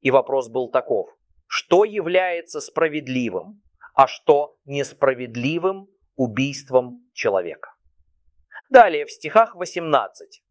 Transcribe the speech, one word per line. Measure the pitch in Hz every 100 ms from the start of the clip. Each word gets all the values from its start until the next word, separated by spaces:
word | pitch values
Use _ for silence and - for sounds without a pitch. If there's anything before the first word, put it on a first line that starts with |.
И | 131
вопрос | 131 127 135 120
был | 117 120
таков: | 131 - 110 87 _ _ _ _
что | - - 180
является | 214 208 170 180 185 170 165 156
справедливым, | - - 160 151 131 127 117 90 85 214 _ _ -
а | - 131
что | - - 143 147 _
несправедливым | - 143 139 - 135 123 123 117 127 165 180 196 196 _ _ -
убийством | 127 107 139 139 - 127 123 123 _
человека? | - 113 98 87 76 - _ _ _ _ _ _ _ _ - _
Далее | 254 214 151 147
в |
стихах | - 156 208 220
восемнадцать | 175 175 175 165 143 101 - - - _